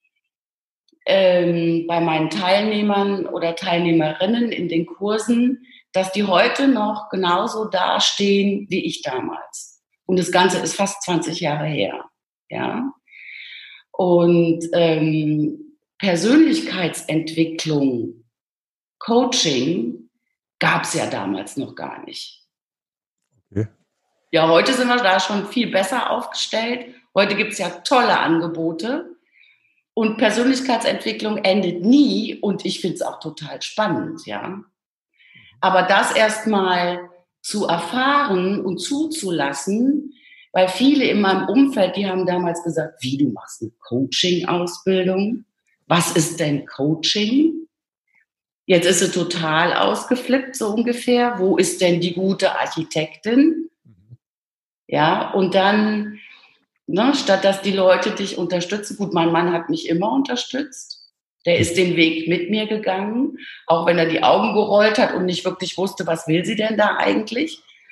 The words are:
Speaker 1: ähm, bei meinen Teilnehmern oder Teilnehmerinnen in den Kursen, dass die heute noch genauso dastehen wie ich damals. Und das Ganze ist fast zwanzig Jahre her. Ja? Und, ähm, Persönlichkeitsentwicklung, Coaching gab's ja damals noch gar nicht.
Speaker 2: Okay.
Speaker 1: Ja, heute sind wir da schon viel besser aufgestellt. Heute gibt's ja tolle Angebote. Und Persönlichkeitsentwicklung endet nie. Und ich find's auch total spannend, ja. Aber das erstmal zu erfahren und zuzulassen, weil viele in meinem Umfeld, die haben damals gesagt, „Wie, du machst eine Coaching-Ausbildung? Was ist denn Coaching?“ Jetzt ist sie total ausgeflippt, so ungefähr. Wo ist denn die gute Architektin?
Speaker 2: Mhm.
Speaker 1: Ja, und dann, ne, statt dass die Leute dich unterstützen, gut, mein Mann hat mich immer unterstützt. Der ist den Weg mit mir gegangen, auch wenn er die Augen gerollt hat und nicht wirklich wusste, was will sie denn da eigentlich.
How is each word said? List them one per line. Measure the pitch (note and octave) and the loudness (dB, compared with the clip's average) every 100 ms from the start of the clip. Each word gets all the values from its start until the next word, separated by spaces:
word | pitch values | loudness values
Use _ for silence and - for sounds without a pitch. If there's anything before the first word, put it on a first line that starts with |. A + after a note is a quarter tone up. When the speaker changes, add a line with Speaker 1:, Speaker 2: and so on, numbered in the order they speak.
| _ _ _ _ _ _ _ _ _ _ - | _ _ _ _ _ _ _ _ _ _ 2
Speaker 1:
ähm, | F#3+ F#3 F3+ F3 E3+ E3 E3 E3 | 4 6 4 2 0 0 0 0
bei | E3+ | 0
meinen | E3 D#3+ D#3+ | 0 0 -2
Teilnehmern | G3+ F#3 G3+ G#3+ G#3 G#3 G3+ G3+ G3 - | -2 2 2 2 0 2 2 0 -2 -4
oder | F3 E3 E3+ | -4 -4 -4
Teilnehmerinnen | F#3+ F3 E3+ E3 D#3 D#3 F#3+ A#3 A#3 | -2 0 2 2 2 0 0 0 0
in | - E3+ | -2 -2
den | E3 E3 | -2 -4
Kursen, | - G3+ A3 G#3+ A#3+ B3 C#4 - - _ | -6 -2 -2 0 2 2 0 -8 -20 _
dass | F#3+ F#3+ | -2 -2
die | G3+ | -2
heute | G3+ F3+ A#3+ - C#4 | 2 4 4 4 2
noch | A#3 G#3 G#3+ - | 4 0 -4 -6
genauso | F#3+ F3 F3 A3+ A3 G#3+ | -2 0 0 0 -4 -4
dastehen | F#3 F#3 - - - G3+ G3 G3 G3 G3+ | -2 0 2 0 0 2 4 2 0 -2
wie | F3+ - | -4 -4
ich | - | -6
damals. | C#3+ B2+ - - - - - _ _ _ - | -6 -6 -6 -10 -14 -18 -18 _ _ _ 0
Und | F3+ | 0
das | E3+ | 2
Ganze | F3+ F#3 F3+ | 2 4 2
ist | D#3+ - | -2 -2
fast | G3 - | -4 -4
zwanzig | - E3 D#3 - | -4 -2 -2 -4
Jahre | E3 D3 D#3 | -4 -2 -4
her. | C#3+ F#2 C#2 - _ _ _ _ | -2 -4 -4 -14 _ _ _ _
Ja? | A#1 B1+ A#3+ C4+ - _ - - - - - - - _ | -8 -6 -4 -8 -10 _ -20 -20 -20 -18 -20 -20 -20 _
Und, | - F3+ F3 F3 E3+ E3+ E3 E3 | -2 4 6 6 4 4 0 0
ähm, | F3 E3 D#3 D#3 D#3 D3+ D3+ D3+ - - _ _ _ | 2 2 2 2 0 0 0 -2 -4 -14 _ _ _
Persönlichkeitsentwicklung, | G3 E3+ G#3 D4+ D#4+ - - F3+ D#3+ - - D#3+ D#3+ D#3+ E3 D#3+ D#3 D3 C3+ A#2+ A2+ - _ _ _ _ _ _ _ _ | 0 2 4 6 6 2 -2 -4 -4 -6 -4 -2 -2 -2 -2 -2 -2 0 0 0 -6 -10 _ _ _ _ _ _ _ _
Coaching | - A#3 B3+ - E3 B2+ C#3 F#3+ A#3 - - _ _ _ _ _ | 0 2 2 0 0 0 0 -2 -4 -8 -14 _ _ _ _ _
gab's | E3+ E3+ - | 0 0 -2
ja | D#3+ A2 | -4 -4
damals | A#2+ F#2+ G2 G2 - | -4 -4 -6 -6 -8
noch | B2+ - | -10 -10
gar | C#2 - - | -12 -12 -14
nicht. | - - - _ _ _ _ _ _ _ _ _ _ _ | -14 -16 -18 _ _ _ _ _ _ _ _ _ _ _
Speaker 2:
Okay. | G2 A2 _ _ _ _ _ _ | -6 -6 _ _ _ _ _ _
Speaker 1:
Ja, | D#3+ D#3+ | 2 4
heute | E3 G#3 | 4 4
sind | B3+ B3 | 0 2
wir | A#3+ | 2
da | F#3+ F#3+ | 4 2
schon | - G#3 G3 | 0 -2 -2
viel | B3 A3 | -2 0
besser | F#3+ F#3+ B3 - | 0 0 -2 -2
aufgestellt. | B3 - - - A3 A3+ B3 - - _ | -4 -6 -8 -4 -4 -4 -6 -10 -20 _
Heute | F#3+ G3+ G#3 | 0 2 0
gibt's | G#3+ - | -2 -4
ja | F3 | -6
tolle | - - B3+ A3+ F3 | -6 0 2 4 2
Angebote. | D3 E3 E3+ E3 E3 D#3+ A3+ D4+ F4 - _ _ _ _ _ _ _ | 2 0 0 -4 -4 -4 -6 -6 -8 -18 _ _ _ _ _ _ _
Und | - A3 A3 | -2 -2 2
Persönlichkeitsentwicklung | A3 A3 B3 B3+ - A3+ - - - G#3+ G#3+ G#3+ | 0 2 2 0 0 -2 -2 -2 -6 -6 -4 -2
endet | F#3+ G3+ F3+ F3 | 0 2 0 0
nie. | F#3+ C#4+ B3+ G3 G#3+ - | 4 6 6 2 -4 -4
Und | G#3 F#3 G3 | -4 -4 -4
ich | - | -4
find's | F3+ - | -6 -4
auch | D#3 - | -8 -8
total | D#3+ - D3 C#3 | -12 -12 -14 -12
spannend, | - - G#3+ C3+ F2 - A2 | -8 -4 -2 -2 -6 -10 -12
ja. | G#2 - G3 - _ _ _ _ _ _ - - _ | -10 -10 -12 -16 _ _ _ _ _ _ -20 -20 _
Aber | F#3+ F#3 | 2 2
das | F3+ G3 A#3 - | 4 2 2 2
erstmal | G#3+ G#3+ A3+ G3+ F#3+ F3+ F3 F3+ F3+ - _ _ | 2 2 -2 0 2 0 -2 -4 -10 -20 _ _
zu | - G#3 - | -8 -4 -2
erfahren | E3+ - B3 C4+ C#4+ C#4+ F#3 F#3 G#3 F#3 | -2 -2 -2 0 0 0 0 0 -2 -4
und | F3 | -6
zuzulassen, | - C#4+ D#4 - F#3+ E3 C#3 C#3+ - G#3+ C4 D4 - - - - _ | -4 -2 -2 -4 -4 -2 -2 -4 -2 0 2 0 -4 -16 -20 -20 _
weil | F#3 F#3 | 0 2
viele | - C4 C#4+ A3+ | 4 2 4 2
in | G#3 | 2
meinem | G3 F#3 F3 | 2 2 2
Umfeld, | A3 C#4 A3 F3+ F#3+ | 4 4 4 0 0
die | G3 | -2
haben | F#3 F3+ | -2 0
damals | F3+ F3 E3+ | 0 -2 -2
gesagt, | E3+ D#3+ D3+ - | -4 -4 -6 -8
„Wie, | C3 C3+ | -6 0
du | C#3 | 0
machst | G2 - - | -2 -12 -12
eine | A2 - | -12 -12
Coaching-Ausbildung? | - A#2+ C3+ - F#3 F3 - F3 F3 - - F#3 F#3 F#3 G3+ B3 - _ _ _ - | -6 -4 -2 0 0 0 0 -2 -2 -4 0 2 2 0 -2 -4 -10 _ _ _ 0
Was | E3+ E3 | 0 2
ist | F3 D#3 - | 0 0 -2
denn | D3+ C#3+ - | -2 -2 -4
Coaching?“ | - C#3+ D#3+ - G#3 G#3+ C4+ D#4+ D#4+ - _ _ _ _ _ _ _ _ _ - | -4 -2 0 0 0 2 2 2 0 -10 _ _ _ _ _ _ _ _ _ 2
Jetzt | F3 F3 | 4 4
ist | F#3 | 2
sie | F3+ | 0
total | F3+ E3 F3 D#3+ D#3 F3 | 0 -2 -2 0 0 2
ausgeflippt, | - G3+ G#3+ - B3+ - C4 C4 - | 2 0 -2 -2 -4 0 -2 -2 -4
so | A3 | -2
ungefähr. | G#3+ A#3 A#3+ - A#3+ A#3+ F#3+ | 0 -2 -2 0 2 2 0
Wo | F#3 - | 0 2
ist | F3+ - | 0 2
denn | F3+ E3+ | 2 2
die | F3 | 0
gute | F3+ F#3+ F#3+ F#3+ - | -2 -2 0 0 -2
Architektin? | C3+ - D#3+ D#3+ D#3 - G#3+ B3 D#4+ D#4+ - - | -4 -6 -6 -4 -6 -8 0 4 4 2 -6 -14
Speaker 2:
Mhm. | A2+ F#2+ G#2+ B2 _ _ _ _ _ _ - | _ _ _ -20 _ _ _ _ _ _ -6
Speaker 1:
Ja, | D3 D#3 G#3 - | 0 2 2 -2
und | G3 F#3+ | 0 2
dann, | F#3+ G3 G#3 G#3+ G#3+ G#3 G#3 - - _ _ _ _ - | 2 4 2 0 -2 -6 -10 -20 -20 _ _ _ _ -4
ne, | F3 B3 | 0 2
statt | C#4 - F#3+ | 2 2 2
dass | G3 F#3+ | 2 0
die | G#3 | -2
Leute | F#3+ F#3 F3+ G#3+ | 2 4 4 2
dich | - G3 - | -4 -6 -4
unterstützen, | F3 F3+ E3+ G#3 - G3+ | -2 -2 -2 -6 -6 -6
gut, | G3 | -2
mein | E3+ E3 | 0 2
Mann | E3 F3 | 2 0
hat | E3+ - | -2 -4
mich | E3 - | -6 -2
immer | E3+ G#3 | -2 0
unterstützt. | C4+ C4+ B3 - B3+ D4 - - - _ _ _ _ F3 | 0 -2 -4 -6 -6 -8 -12 -18 -20 _ _ _ _ 0
Der | F3 | 2
ist | - F#3 | 2 2
den | F3+ E3 | 2 4
Weg | D#3+ D#3+ E3 | 2 2 -2
mit | F3 F3+ | -2 0
mir | G#3+ G#3+ | -2 -2
gegangen, | G#3+ G3 F#3+ G#3 A#3 D4 - - - - | -4 -2 -4 -4 -2 -4 -6 -16 -18 0
auch | E3+ F3 | 2 2
wenn | F3 | 2
er | D#3+ | 2
die | D#3+ | 2
Augen | B2+ F#3 A3 | 4 4 2
gerollt | G#3 G3+ G3+ G#3+ G#3+ | 0 2 4 4 2
hat | G#3 | 0
und | - F#3 | 0 -2
nicht | F3 | -2
wirklich | F#3+ F3 F3+ - | -4 -6 -8 -4
wusste, | G3 - E3+ | -6 -4 -4
was | E3 - | -4 0
will | E3 F3 | 0 0
sie | G#3+ | -2
denn | A3 G#3 | -2 2
da | G#3 - | 2 2
eigentlich. | - G3+ G#3+ A3+ D#4+ - _ _ _ | 2 0 -2 -4 -4 -8 _ _ _